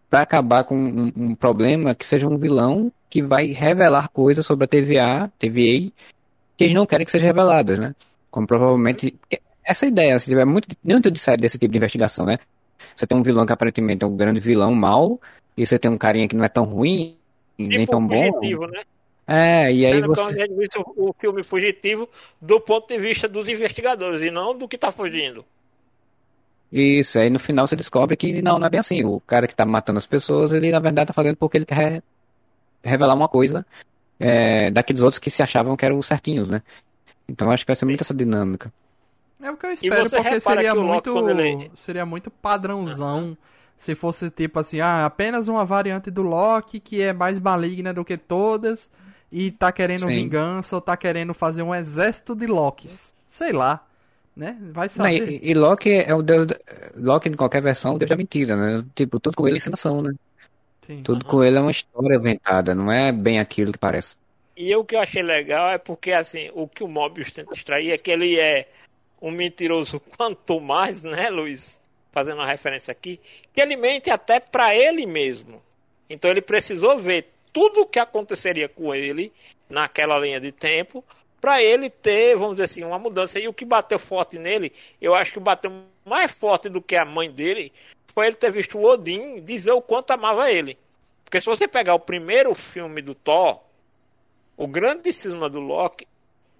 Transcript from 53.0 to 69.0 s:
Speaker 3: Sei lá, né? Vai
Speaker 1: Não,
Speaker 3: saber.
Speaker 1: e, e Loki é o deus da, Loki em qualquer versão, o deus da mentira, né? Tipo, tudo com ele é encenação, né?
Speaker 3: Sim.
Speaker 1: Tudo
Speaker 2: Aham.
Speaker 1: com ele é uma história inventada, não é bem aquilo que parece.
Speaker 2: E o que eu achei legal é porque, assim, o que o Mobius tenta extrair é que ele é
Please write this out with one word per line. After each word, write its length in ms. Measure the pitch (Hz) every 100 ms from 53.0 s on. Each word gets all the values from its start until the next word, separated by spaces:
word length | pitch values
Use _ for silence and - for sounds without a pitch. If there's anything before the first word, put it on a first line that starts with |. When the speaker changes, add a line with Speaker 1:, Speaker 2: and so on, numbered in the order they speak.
| _ _ _
Speaker 3:
Sei 260 | _ 330
lá, 320 | 170 131 151 - _ _ _ _
né? 220 | - 165 240 190
Vai 140 | 160 190
Speaker 1:
Não, 180 | -
Speaker 3:
saber. 240 | 202 165 214 143
Speaker 1:
e, 80 | 156
e 40 |
Loki 360 | 156 151 202 214
é 240 | 202 160
o 80 | 160
deus 240 | 156 160 160
da, 100 | - - - - -
Loki 320 | 123 147 170
em 60 |
qualquer 260 | 151 127 139
versão, 360 | 139 131 156 151
o 20 |
deus 100 | -
da 80 | 160
mentira, 400 | 190 147 131 104
né? 280 | 104 110 127
Tipo, 260 | - 131 117
tudo 160 | - 165
com 100 | 143
ele 100 | 143
é 20 |
encenação, 420 | 156 185 156 147
né? 140 | 143 139 _ _ _ _ _ _ -
Speaker 3:
Sim. 160 | 147
Speaker 1:
Tudo 220 | 131 120
Speaker 2:
Aham. 60 | -
Speaker 1:
com 140 | 139
ele 140 | 127 135
é 20 |
uma 100 | 143
história 440 | 156 - - 135 131
inventada, 580 | 117 107 - 92 90
não 160 | 92 101
é 220 | 117 135
bem 260 | 117 101 113
aquilo 340 | 107 - 104
que 60 | 101
parece. 380 | - - - - _ _ _ -
Speaker 2:
E 180 | 175
o 80 | 214
que 120 | 214 226
eu 40 |
achei 220 | 196 190
legal 460 | 175 156 143 151 180
é 60 | 185
porque, 360 | - 170 180
assim, 360 | 175 165 165 151
o 120 | 156 156
que 160 | -
o 60 | 175
Mobius 420 | 151 147 165 160
tenta 220 | - 151
extrair 380 | - - 147 160
é 80 | 160
que 120 | -
ele 280 | 170 175 165
é 280 | 156 143 131 _ _ _